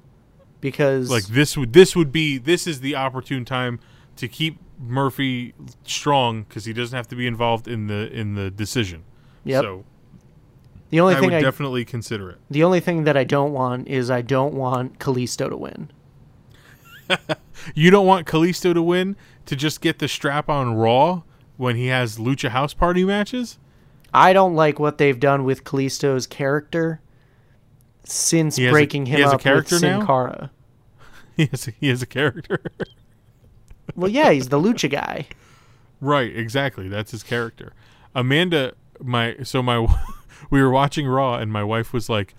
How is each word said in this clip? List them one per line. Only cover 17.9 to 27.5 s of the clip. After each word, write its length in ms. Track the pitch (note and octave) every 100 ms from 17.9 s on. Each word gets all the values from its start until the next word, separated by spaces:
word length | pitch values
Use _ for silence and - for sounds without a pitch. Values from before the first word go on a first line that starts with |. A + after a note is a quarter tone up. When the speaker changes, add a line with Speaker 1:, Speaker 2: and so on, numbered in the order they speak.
| G3+ F#3
Speaker 2:
want 200 | F#3 D#3
Kalisto 480 | D#3+ F3 E3+ F3+
to 80 | E3+
win 340 | E3 F3+ F#3+ G3+ - - -
to 100 | C#3
just 240 | D3+ -
get 180 | E3 D#3
the 100 | D3
strap 400 | - D3 C#3+ -
on 240 | C#3+ B2
Raw 480 | A2 A2+ B2+ D#3 F3+ - _ _ -
when 200 | B2 A#2
he 100 | B2
has 320 | B2+ A#2+ A2
Lucha 300 | A2+ C3+ C3
House 240 | B2 C#3+
Party 300 | - F3 F3+
matches? 540 | F#3 G3+ G3+ B3+ A#3 - _ _ _ - -
Speaker 1:
I 200 | B2+ E3+
don't 200 | F#3+ F#3
like 240 | D#3+ D#3 D3
what 200 | D3 -
they've 200 | C#3+ B2
done 260 | C#3 C#3
with 200 | C3 C3+
Kalisto's 600 | - C3+ C3+ - C#3+ C3 A#2+
character 760 | - C#3 D3 D3 E3 E3 D#3+ _ _ _ _ _